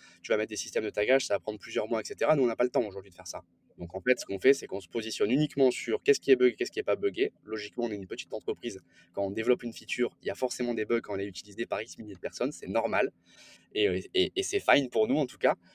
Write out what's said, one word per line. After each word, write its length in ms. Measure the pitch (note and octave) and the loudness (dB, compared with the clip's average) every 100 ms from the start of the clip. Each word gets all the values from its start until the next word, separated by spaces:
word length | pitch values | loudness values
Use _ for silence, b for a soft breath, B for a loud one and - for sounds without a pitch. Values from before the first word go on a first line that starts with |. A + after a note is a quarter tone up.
| b b | b b
Tu 100 | - | -2
vas 40 | G#2+ | -2
mettre 140 | A2 | -2
des 60 | G#2+ | -6
systèmes 280 | - A#2 | -4 -2
de 60 | A2 | -2
tagage, 360 | G#2+ G#2+ C3+ - | 0 4 2 2
ça 80 | |
va 60 | G2+ | -2
prendre 180 | - G#2+ | -2 -8
plusieurs 300 | - A2+ G#2 | -4 -4 0
mois, 120 | A2+ | -2
et 40 | |
cetera. 300 | G#2+ G#2 A#2 D3+ | -4 -2 2 4
Nous, 60 | |
on 40 | B2 | 2
n'a 100 | A2+ | 2
pas 80 | |
le 60 | B2 | 0
temps 140 | C#3 | 0
aujourd'hui 260 | A2 G2 F#2+ | -2 -6 -14
de 60 | F2+ | -18
faire 100 | F2 | -14
ça. 160 | F2 - _ _ - | -14 -14 _ _ -14
Donc, 160 | F2 | -10
en 60 | F#2 | -4
fait, 180 | B2 B2+ | 0 0
ce 60 | - | 0
qu'on 120 | F#2+ | 2
fait, 140 | B2+ | 4
c'est 140 | C#3 G#2+ | 4 0
qu'on 140 | G2 | -10
se 80 | - | -6
positionne 420 | A#2 A2 - G#2 | -8 -6 0 2
uniquement 400 | C3+ D3+ - C3 | 2 2 4 2
sur 320 | B2 - G#2+ | 2 -2 -2
qu'est-ce 180 | - C#3 | 2 2
qui 100 | - | 4
est 60 | B2+ | 6
bug 160 | B2+ | 6
et 20 | |
qu'est-ce 160 | A2 A#2+ | 2 -6
qui 80 | - | -4
est 60 | |
pas 120 | G#2 G2+ | -2 0
buggé. 360 | G2+ F#2+ B2+ _ | 0 0 -2 _
Logiquement, 400 | - G#2+ G#2 - | -10 -8 -8 -4
on 60 | A#2 | -4
est 60 | G#2 | -4
une 100 | F#2 | -8
petite 260 | A#2+ - | -10 -8
entreprise. 480 | A2 - - A#2+ F#2+ _ b b | -8 -6 -6 -6 -10 _ b b
Quand 120 | - | -4
on 60 | G2 | -4
développe 320 | G#2 A#2 B2 | -2 2 2
une 100 | A#2+ | 0
feature, 440 | - A2+ - A2+ _ | -10 -8 -2 -2 _
il 60 | - | -8
y 20 | |
a 40 | |
forcément 400 | G2 B2+ - A#2+ | -4 -4 -2 -4
des 100 | A2+ | -2
bugs 160 | G#2+ A#2 | -2 -2
quand 140 | - | -2
elle 80 | G2 | -6
est 40 | G2+ | -6
utilisée 400 | F#2+ G#2 G2+ A2+ | -8 -14 -8 -6
par 140 | G2+ | -4
X 180 | A2+ - | -6 -12
milliers 160 | G#2+ | -14
de 60 | F#2 | -8
personnes. 320 | F2 - B2+ | -8 -4 -4
C'est 160 | - - | -4 -2
normal. 420 | A2 A2 G2+ - _ b b b b b | 0 2 2 0 _ b b b b b
Et, 140 | - G2+ | 0 2
euh, 120 | F#2 F#2 | 2 0
et, 180 | F#2 E2+ - | 2 2 0
et 60 | |
c'est 180 | G2 G2+ | -2 -2
fine 300 | - C3+ B2+ | 4 4 4
pour 180 | A2+ A2 | 2 2
nous, 80 | C#3+ | 2
en 100 | C3 | 0
tout 120 | - | 0
cas. 180 | C3 F3 b | 0 0 b